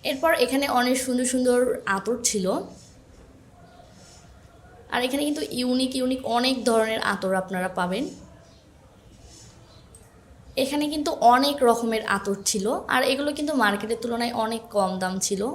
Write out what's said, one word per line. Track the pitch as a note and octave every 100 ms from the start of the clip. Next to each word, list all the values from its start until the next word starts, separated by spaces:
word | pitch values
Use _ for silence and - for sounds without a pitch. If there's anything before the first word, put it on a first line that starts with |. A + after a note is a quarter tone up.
| -
এরপর | C4+ E4 E4
এখানে | B3 C4+ C#4+ B3
অনেক | B3 B3+
সুন্দর | C4 B3 B3
সুন্দর | C4 B3+ B3 B3 - - G3
আতর | G3 A#3+ -
ছিল। | G#3 F#3 C4+ G4+ - - - - - - - - - - - - - - - - - - - - - -
আর | B3 B3+
এখানে | C#4 D4
কিন্তু | D4+ - A#3+
ইউনিক | B3 B3+ C4 C4
ইউনিক | B3+ B3+ - A#3
অনেক | B3+ C4 A3+
ধরনের | A3+ A3 A3 G#3+
আতর | G3 F#3+ F#3+
আপনারা | F#3 F#3 F#3 F#3
পাবেন। | F3+ F#3+ E4 - - - - - - - - - - - - - - - - - - - - - - - - -
এখানে | C4+ D4 D4+
কিন্তু | D4+ D#4 D4+ A#3
অনেক | B3 C#4+ C#4+ A#3+
রকমের | A3+ A#3 A3 G#3+ G3
আতর | G3+ G3 G3
ছিল, | G#3+ G3+ E4+ -
আর | B3+ -
এগুলো | C4+ D4 D4
কিন্তু | D4 C#4+
মার্কেটের | G#3+ G3+ G#3+ A3+
তুলনায় | A#3+ A#3 A#3 -
অনেক | A3 A3+ -
কম | G#3 F#3 F#3
দাম | F#3 F#3+ -
ছিল। | G3 A3